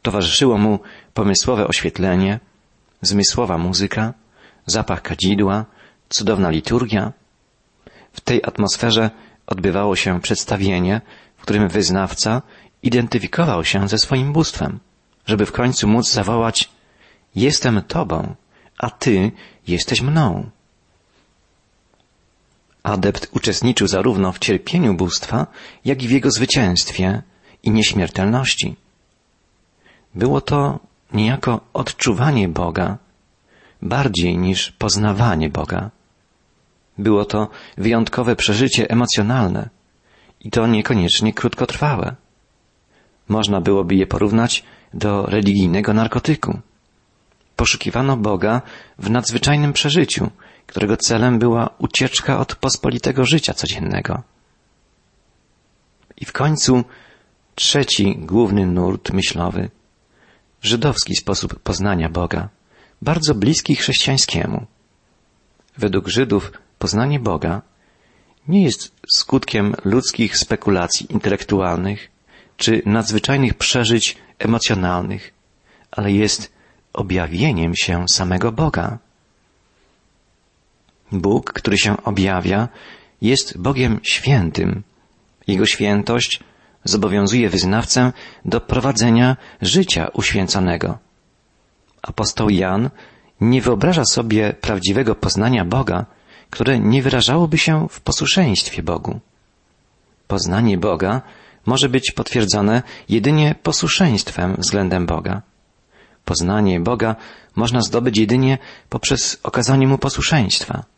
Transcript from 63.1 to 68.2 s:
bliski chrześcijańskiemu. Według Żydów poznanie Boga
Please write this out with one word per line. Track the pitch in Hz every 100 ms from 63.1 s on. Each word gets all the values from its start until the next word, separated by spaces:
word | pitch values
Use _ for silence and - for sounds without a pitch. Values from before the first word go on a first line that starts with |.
| 165 151 120
bliski | 104 160 - 143
chrześcijańskiemu. | - - - 135 - 80 - - - _ _ _ _ _ _ _ _ _ _ -
Według | 104 95 92
Żydów | 101 127 101 - - _ _
poznanie | 95 104 131 147
Boga | 110 80 82 98 _ _ _ _ _ _